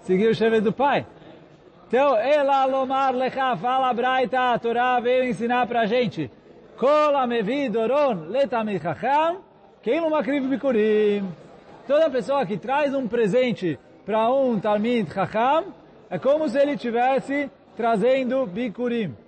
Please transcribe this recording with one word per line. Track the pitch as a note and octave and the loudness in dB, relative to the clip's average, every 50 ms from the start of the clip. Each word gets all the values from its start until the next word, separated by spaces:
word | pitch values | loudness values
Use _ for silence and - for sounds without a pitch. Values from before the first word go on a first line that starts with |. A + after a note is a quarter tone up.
| - | 0
seguir | - F#3 F#3 G#3+ A3+ | 0 0 2 2 2
o | A3 | 2
Shevet | - G#3+ A3+ A3+ A3+ | 2 2 2 2 2
do | G3 A3+ | 0 0
pai. | F#3 - C4 C#4+ B3+ F3+ A#2 - - - - - - - - - - - - - - - - - | 0 0 0 0 0 0 -4 -6 -16 -20 -20 -20 -20 -20 -20 -20 -20 -20 -20 -20 -20 -20 -10 -2
Então, | G#3+ B3 C#4 C#4+ C4 | 0 2 4 4 4
Ela | G#3+ A3 C4 D4 D4+ C#4 C4+ C#4 C4+ C4+ | 2 2 2 2 2 4 2 2 2 2
Lomar | C4+ C4 C4+ C4 C4 C4+ C4+ C4+ C4+ B3 | 2 0 0 -2 0 0 0 0 0 0
Lecha, | B3 C4 B3 - B3+ C4 B3+ A#3+ | 0 -2 -2 -2 -2 -2 -2 -2
fala | E3 F#3 B3 B3+ C4 C4 B3+ | -2 -2 -2 0 0 0 0
a | B3 | 0
Braita, | A3 A#3+ B3+ C4 C4 C4 - - B3+ B3+ B3 A#3+ | 0 0 0 2 0 0 0 0 0 0 0 0
a | |
Torá | A3 - A#3 A3+ A#3 B3 B3+ B3+ B3 | 0 -2 -2 -2 0 0 2 0 0
veio | A3 A#3+ B3+ B3+ B3+ | 2 2 2 2 0
ensinar | B3 A#3 D#3+ A3+ A#3 B3 B3 B3 | 0 -2 -4 -2 -2 0 0 0
pra | A#3 A#3+ A#3 A3+ | 0 0 0 0
gente. | G3 A3 B3+ B3 G3 - - D3+ A2+ - - _ - - - - - - | 2 2 0 0 -2 -2 -6 -8 -8 -10 -18 _ -20 -20 -20 -20 -20 -8
Kol | - - C4+ D4+ D4+ D4+ D4+ C#4+ | 0 2 4 4 4 4 2 2
Amevi | C#4 B3+ A#3+ A#3+ A#3 G#3+ F#3 B3+ C#4+ C#4+ | 2 0 0 -2 -2 -2 -2 -2 -2 -2
Doron | B3+ G3 A#3 A3+ A3+ B3+ D4 D4 C4+ A3+ F3 D#3 D#3 | -2 -2 -2 0 0 2 2 2 2 0 -2 -6 -6
Letamid | G#3 C4+ C#4 - C4 A3+ A3 G#3+ G#3 F3+ | -2 -2 0 0 0 -4 -2 -2 -4 -4
Chacham, | D#3 F3 D3+ - - B3 C#4 D4 D#4 E4 F4 F#4+ - - _ - - - - _ - | -4 -4 -6 -4 -2 0 2 2 2 0 -2 -4 -10 -20 _ -20 -20 -20 -20 _ -2
Keilo | G#3+ B3+ D#4+ E4+ D#4 | -2 0 0 0 0
Makriv | D4+ D4+ A#3 G#3 C#4+ D4 C4 | 0 0 0 0 -2 -2 -2
Bikurim. | C4 C4+ A#3+ - C#4 B3+ G#3+ G#3 A3 G#3+ G#3+ G#3+ G#3 G3+ G3+ G3 F#3 E3 - - - - - - - - - - | -2 -4 -2 0 0 2 2 2 2 2 2 2 2 0 0 -4 -6 -10 -12 -18 -20 -20 -20 -20 -20 -20 -20 -4
Toda | - C#4 D4+ D#4+ D#4 | 0 2 2 2 2
pessoa | C4 B3+ F#3+ G#3 C#4 C#4+ C4 | 0 -4 -2 -2 -2 -2 -2
que | E3 G#3 | -2 -4
traz | F3 - G#3+ C4 D4 D4+ C#4+ B3+ | -8 -4 -2 -2 0 0 0 -2
um | C#4 C4+ | -2 -4
presente | G3+ A#3 A#3+ A#3 G3+ F3+ B3+ B3+ B3 G3 - F#3+ E3+ D3 - - - - - - | -2 0 0 0 2 2 2 2 0 -2 -2 -4 -4 -4 -6 -10 -20 -20 -18 -8
pra | - G#3 A3 A3 A3+ | -2 0 0 2 2
um | B3+ C#4 C4+ B3+ A#3 | 2 2 2 2 0
Talmid | G3 - G#3+ G#3 G#3 G#3 A#3+ B3 A#3 G#3 D3+ - | 0 0 0 0 0 0 0 0 0 -2 -2 -2
Chacham, | F#3+ F#3 - - G#3+ A#3 C4 D4 D#4+ G4 F#4+ C4 - - - - - - - | -4 -4 -2 -2 0 2 2 2 0 0 -4 -14 -20 -20 -20 -20 -20 -14 -10
é | F3+ | -10
como | F3+ - B3+ C#4+ D#4 D#4 | -4 0 2 2 2 0
se | D4+ G#3+ | 0 2
ele | C#4+ C#4 C#4+ C#4+ | 2 2 0 0
tivesse | G3+ - A#3+ A3 A#3 A#3+ B3+ C4+ C4 - - C#4 C#4+ C#4+ C4+ - - - - - | -4 -4 -4 -2 0 2 2 0 0 -2 -2 -4 -4 -4 -6 -10 -20 -20 -20 -10
trazendo | - A#3 A#3 A3+ G#3 G3+ B3 C4 C4+ C4 A#3+ B3+ C4+ C4 | -4 -2 0 0 2 2 2 2 2 0 0 0 -2 -2
Bikurim. | G3 F3 G#3 B3 B3 F3+ - B3 B3 A#3 A#3 G#3+ E3 A2+ G2 - | -2 -4 -6 -6 -6 -4 -4 -4 -2 -2 -2 -4 -4 -8 -12 -18